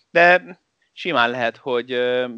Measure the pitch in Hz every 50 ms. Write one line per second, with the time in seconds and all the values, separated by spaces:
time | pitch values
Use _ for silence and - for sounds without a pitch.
0 | _ _ - 170 170 175 180 180 - 131 131 - _ _ _ _ _ _ _ -
1 | - 185 165 131 117 117 120 127 120 113 113 - - 139 123 120 120 127 131 123
2 | 123 123 123 123 127 123 120